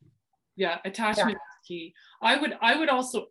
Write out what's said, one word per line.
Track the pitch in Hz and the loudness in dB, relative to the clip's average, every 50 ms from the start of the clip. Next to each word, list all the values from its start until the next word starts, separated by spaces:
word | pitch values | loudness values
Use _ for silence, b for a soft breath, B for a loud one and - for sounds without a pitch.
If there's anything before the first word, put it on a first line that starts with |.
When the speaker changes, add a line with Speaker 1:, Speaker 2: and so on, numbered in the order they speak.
| _ _ _ _ _ _ _ _ _ _ _ | _ _ _ _ _ _ _ _ _ _ _
Speaker 1:
Yeah, | - 190 170 170 - - | -2 -2 -2 -2 -2 -6
attachment | 190 196 - 233 214 214 - 285 233 | -8 -6 -2 -2 0 2 2 2 0
Speaker 2:
Yeah. | 202 | 0
Speaker 1:
is | - - - - - _ - | -4 -8 -16 -20 -20 _ -12
key. | 180 170 165 165 - b b b b b | -12 -10 -12 -12 -18 b b b b b
I | b 226 254 294 | b 2 4 4
would, | 294 277 - - | 2 -2 -4 0
I | 220 233 254 302 | 2 2 2 2
would | 320 285 | 2 0
also | 262 247 254 254 - 220 - - | 0 0 0 -2 -4 -8 -8 -6